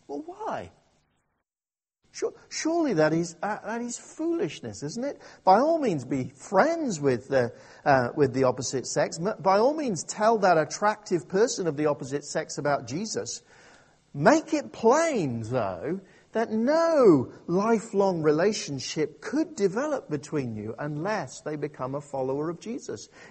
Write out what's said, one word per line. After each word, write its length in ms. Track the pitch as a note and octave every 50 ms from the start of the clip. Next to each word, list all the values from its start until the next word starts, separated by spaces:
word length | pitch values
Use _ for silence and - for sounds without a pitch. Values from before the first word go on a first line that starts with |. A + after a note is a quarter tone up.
| _
Well, 160 | - C#4 D4 D#4
why? 460 | E4 F#4 G#4 G#4+ A#4 G3 A#2+ F2+ F2 - _ _ _ _ _ _ _ _ _ _ _ _ _ _ _ _ _ _ _ _ _ _ _ _ _ _ _ -
Sure, 180 | - - A#4 - - -
surely 460 | - - - - D#4 E4 F4 D#4+ C#4+ G3+
that 180 | D#3 D#3 D#3
is, 240 | D#3+ E3 E3+ E3+ - -
uh, 160 | - G3+ G#3+ - -
that 160 | G3 A3+ A#3
is 160 | A#3+ A#3+ A#3+
foolishness, 840 | - - - - - D#4 E4+ E4+ E4+ G3+ D3 - - - A#2 G2+ - C#3
isn't 200 | C#3+ - A3+ B3+
it? 160 | C#4+ - - - - - - -
By 140 | - F#3+
all 220 | A3 C4+ D#4 E4+ D#4+
means 260 | C#4+ A3+ F3 C#3+ B2
be 260 | B2+ C#3+ C3+ B2+ - -
friends 640 | - - - G#3 F#3+ G#3+ D#4 E4+ E4 D#4 B3+ F#3+ D3
with 280 | C#3+ C#3 B2+ A2+ -
the, 260 | - C#3 C3 A#2+ A#2 - - - - - - -
uh, 260 | D3+ C#3 C3 B2 A#2+ -
with 200 | D#3 C#3+ B2+ A#2
the 80 | C3 C3
opposite 420 | B2+ B2+ C3 A#2+ - - B2+ -
sex. 320 | - - D3+ C3 - F3 E3
M-, 140 | E3 G#3 - -
by 180 | D3 F#3+ F#3+
all 160 | G3+ A3+ C4+ D4+
means 300 | D#4+ D4+ B3 F#3+ C#3+ -
tell 340 | - - - G#3+ A3 A#3 G#3+
that 200 | F#3+ F#3+ F3 D#3+
attractive 680 | D3+ D3 - - G#3 G#3 G#3+ - - - F#3+ E3 -
person 380 | - - F#3+ A3+ C4 - - F#3+
of 100 | E3 D3
the 120 | C#3+ D3+
opposite 360 | D#3 C#3+ - D3+ B2+ C3+ C#3+ -
sex 360 | - - E3+ D#3 - - D#3+
about 280 | C#3 D3 C#3+ C3 -
Jesus. 540 | G#2+ B2+ E3 A3 G#3+ - A#2 G#2 A#2 - - - _ - - - - - - _ _ _ _ _ _ -
Make 400 | C#3+ D3 G#3 D4 D#4+ D#4 - D#4+
it 180 | D4 B3 A3+
plain, 720 | - - - A3+ B3+ D#4 E4+ E4 D4 A3 D#3+ C3+ A#2 A#2
though, 600 | A2 G#2+ B2+ B2+ G#2+ F#2+ F#2 E2+ G2 C#3 F3+ G3 - - - _ _ _ -
that 180 | A3 A#3 -
no 800 | G#3+ A3 A3+ C4 D4+ E4 E4 E4 E4 D4 B3+ G#3 D#3+ C3+ A#2 - - - -
lifelong 720 | - E3+ F#3 G3+ A3+ A#3 G#3+ - - - G3 G3 G3 F#3 E3+
relationship 1000 | D3+ D#3 D3 D#3 F3+ G#3+ G#3+ - - - C#3+ C3 - - - E3+ D3+ - - -
could 360 | - - - D4 D#4+ - -
develop 520 | - G3+ F#3+ F3 A3+ C#4+ D#4 D4 - -
between 480 | - D3+ C#3+ - - E3 D3+ C3 A#2+ A2
you 200 | G#2+ G#2 A2 A#2
unless 640 | - C#3+ D3+ D3+ D3 E3 G3+ A3 G3 D3+ A#2+ - -
they 140 | - D3+ D#3
become 400 | D3 D3 D3 - - C3 C3 C3+
a 60 | D3
follower 500 | C#3+ - - C3+ C3 C3 C3+ C#3+ D3+ E3+
of 80 | E3+ E3+
Jesus. 500 | - G#3+ A#3+ C#4 - - - A2 - - - - - -